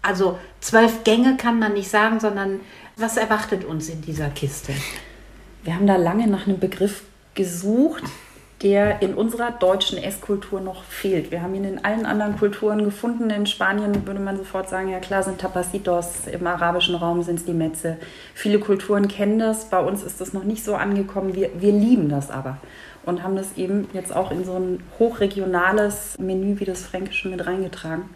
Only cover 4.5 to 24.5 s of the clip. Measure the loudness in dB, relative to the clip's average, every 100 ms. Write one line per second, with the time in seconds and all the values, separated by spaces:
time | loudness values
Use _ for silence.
4.5 | -6 -6 -6 -6 -10 -14 -20 -20 -20 -20
5.5 | -12 -6 2 6 6 4 4 2 2 0
6.5 | 0 0 2 0 0 -14 -20 _ -4 -4
7.5 | -2 0 4 4 2 -10 -14 -20 -20 -20
8.5 | -2 4 4 4 2 0 0 -2 0 -4
9.5 | 2 2 4 0 -2 -6 -8 -4 -4 -2
10.5 | -6 -6 -10 -14 -6 0 0 0 -4 -4
11.5 | -2 -4 -4 -4 -4 0 0 0 0 0
12.5 | 2 0 2 0 0 -4 -2 -2 0 -2
13.5 | 0 0 0 0 0 -2 -6 -4 -6 -6
14.5 | -6 -4 -4 -4 -6 -2 -2 0 -4 -4
15.5 | -2 -2 -4 0 0 0 -8 -8 -4 -2
16.5 | 0 0 2 0 0 0 0 0 -2 -2
17.5 | 0 0 -2 -6 -6 -10 -18 -20 -6 2
18.5 | 2 4 0 4 2 2 2 2 2 2
19.5 | 0 0 2 2 -2 -6 -10 -8 -4 -2
20.5 | -4 -2 -2 0 0 0 -2 -2 0 -2
21.5 | 2 4 6 6 6 4 0 -2 -6 -6
22.5 | -10 -14 -20 -20 -12 -4 -4 -2 -4 -4
23.5 | -4 -2 0 -2 -6 -4 -2 -2 -2 -4